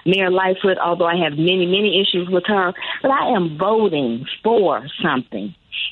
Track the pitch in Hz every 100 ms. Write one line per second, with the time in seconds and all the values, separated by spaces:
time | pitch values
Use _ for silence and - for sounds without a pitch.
0 | 170 190 185 185 185 190 196 185 170 170
1 | 170 175 156 147 170 185 175 196 208 180
2 | 196 185 180 180 214 202 180 - - -
3 | 269 277 - 196 170 151 190 220 202 151
4 | 123 117 - - 220 233 170 117 139 -
5 | 170 131 - 101 104 - _ - -